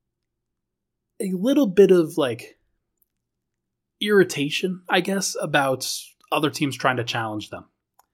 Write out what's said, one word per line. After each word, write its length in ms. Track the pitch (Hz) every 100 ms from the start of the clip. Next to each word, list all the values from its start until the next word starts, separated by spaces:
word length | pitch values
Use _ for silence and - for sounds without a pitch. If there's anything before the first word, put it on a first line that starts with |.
| _ _ _ _ _ _ _ _ _ _ _ -
a 100 | 196
little 360 | 185 220 285 240
bit 240 | 175 196
of, 260 | 180 156 -
like, 420 | 135 117 - _ _ _ _ _ _ _ _ _ _ _ _ _ _ -
irritation, 800 | 208 202 180 - 143 - 190 180 -
I 120 | 190
guess, 360 | 180 190 185 -
about 480 | 175 147 135 131 - - - _ -
other 180 | 151 147
teams 260 | - 143 120
trying 220 | 139 123
to 60 |
challenge 480 | 117 120 113 107 104
them. 140 | 92 - _ _ _ _